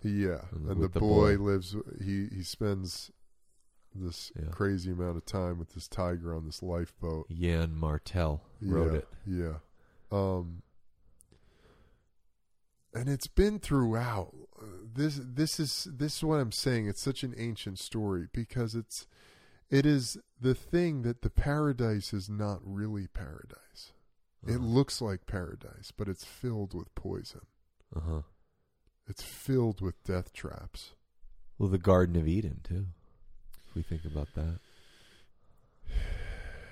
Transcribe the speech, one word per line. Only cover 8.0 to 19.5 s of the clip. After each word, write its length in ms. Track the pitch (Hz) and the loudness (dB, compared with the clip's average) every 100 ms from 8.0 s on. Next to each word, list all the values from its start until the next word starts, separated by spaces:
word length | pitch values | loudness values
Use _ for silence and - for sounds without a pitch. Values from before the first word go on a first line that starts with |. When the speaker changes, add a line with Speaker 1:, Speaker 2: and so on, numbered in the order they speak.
| - 92 80 76 - - | 0 0 2 0 -6 -8
Speaker 2:
wrote 320 | 98 80 82 | 0 2 4
Speaker 1:
Yeah, 60 | 78 | 2
Speaker 2:
it. 100 | - - 98 | -2 -8 -4
Speaker 1:
yeah. 320 | 90 85 76 - - - - - | -2 -2 -4 -10 -20 -20 -20 -4
Um, 520 | 101 98 92 87 85 - - - _ - - - - - _ - - - _ _ _ _ _ _ _ _ _ _ | 0 2 0 -4 -10 -16 -20 -20 _ -20 -20 -20 -20 -20 _ -20 -20 -20 _ _ _ _ _ _ _ _ _ _
and 160 | - 127 | -4 -2
it's 180 | 139 - | -2 4
been 320 | - 202 214 | 6 6 4
throughout. 760 | - 139 120 110 120 107 85 - - - 107 90 113 | 2 4 4 2 0 -2 -4 -10 -20 -16 -16 -14 -8
This, 260 | 117 156 139 | -2 -2 -2
this 360 | 127 127 156 - | -4 0 0 0
is, 240 | 147 - - | -2 -2 -6
this 260 | 131 151 - | -4 -4 0
is 40 | |
what 160 | 160 151 | 2 2
I'm 120 | 120 | 2
saying. 360 | - 135 120 104 | 0 2 2 0
It's 120 | - | -2
such 220 | 139 131 | -2 -2
an 100 | 127 110 | -6 -4
ancient 400 | 117 107 104 95 | -4 -4 -6 -8
story 500 | - 110 104 90 82 | -6 -2 0 0 -2
because 420 | - 113 123 113 | -4 -4 -2 -2
it's, 320 | 113 107 - - _ - - - | -2 -6 -10 -14 _ -20 -20 -20